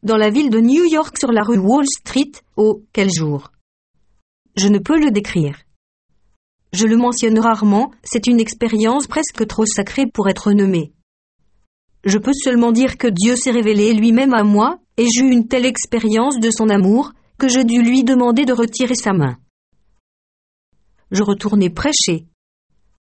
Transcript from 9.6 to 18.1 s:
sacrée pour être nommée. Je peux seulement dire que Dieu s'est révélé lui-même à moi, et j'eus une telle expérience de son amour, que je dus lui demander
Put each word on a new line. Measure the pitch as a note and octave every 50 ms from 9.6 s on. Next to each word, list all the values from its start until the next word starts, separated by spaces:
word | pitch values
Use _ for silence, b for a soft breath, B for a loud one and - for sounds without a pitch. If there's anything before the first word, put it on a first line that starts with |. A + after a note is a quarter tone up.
| A3
sacrée | G#3+ - - G3 - - - C#4
pour | C#4 - - G3+ F#3+
être | F#3+ F#3+ - G#3 G3+
nommée. | G3+ G3 F#3+ F#3 E3+ D#3 D3 - _ _ _ _ _ _ _ _ _ _ _ _ _ _ _ _ _ _ _ _ _ -
Je | G3 G3 G#3+
peux | G#3 B3+ C#4
seulement | C#4 - C4 B3 A#3+ A#3 A#3 A3+
dire | A3+ C4 C4 - -
que | - A#3+
Dieu | G3+ E3+ F#3+ A#3 B3
s'est | A#3+ - C4+ A3+
révélé | A#3+ A3 G#3+ G#3+ G3+ G#3 A3 A#3
lui-même | G#3+ G#3+ A#3 A3+ A#3+ C4+ C4+ B3
à | A3+ G#3
moi, | G#3 G#3 G#3 A3 C4+ F4 - _ _ _
et | - A#3
j'eus | A#3+ A3+ B3 C4 C4+
une | B3+ A#3+ A3+
telle | A#3 C4 B3+ B3
expérience | C4 B3+ - - - - A#3 A3 A3 G#3+ A3 A#3 C#4 C#4+ A#3+
de | A3 A#3
son | A3 - A3 A3
amour, | G3+ G3+ F#3 F#3+ G#3 A#3+ D4 - b b b b b -
que | - C4
je | B3 C4
dus | C4 A#3 A#3 A#3+ A#3
lui | A#3 B3+ C4 B3
demander | A#3